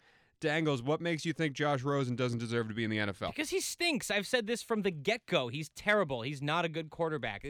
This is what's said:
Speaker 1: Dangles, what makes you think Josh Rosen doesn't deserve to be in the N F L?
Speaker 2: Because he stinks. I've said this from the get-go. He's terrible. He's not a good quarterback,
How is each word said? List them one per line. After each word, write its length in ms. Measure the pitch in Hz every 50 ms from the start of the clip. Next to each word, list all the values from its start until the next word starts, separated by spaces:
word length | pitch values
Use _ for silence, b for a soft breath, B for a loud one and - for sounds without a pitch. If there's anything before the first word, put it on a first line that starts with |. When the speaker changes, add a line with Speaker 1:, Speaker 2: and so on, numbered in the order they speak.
| b b b b b b b -
Speaker 1:
Dangles, 400 | - 151 147 165 160 151 143 123
what 200 | 117 139 156 165
makes 240 | 170 170 170 143 -
you 80 | 170 147
think 200 | - 160 151 135
Josh 280 | - 147 147 147 131 123
Rosen 320 | 143 143 139 135 123 123
doesn't 240 | 113 127 123 120 117
deserve 280 | 120 113 117 117 113 110
to 40 | 104
be 100 | 113 113
in 60 | 107
the 100 | 110 107
N 100 | 104 101
F 120 | 95 -
L? 80 | 101 85
Speaker 2:
Because 200 | - - 311 -
he 100 | 359 381
stinks. 500 | - - - - 349 349 311 202 - -
I've 180 | 196 208 196
said 200 | - - 247 214
this 160 | 208 240 - -
from 180 | - 226 214 190
the 80 | 202
get-go. 580 | 170 147 131 196 220 247 - - 180 151 127 120
He's 200 | 120 151 156 -
terrible. 520 | - - - 208 214 208 190 143 135 117 110
He's 180 | 143 151 131
not 240 | 143 147 156 175 170
a 40 | 160
good 200 | 151 165 160 151
quarterback, 560 | - - 170 160 151 139 123 110 101 101 -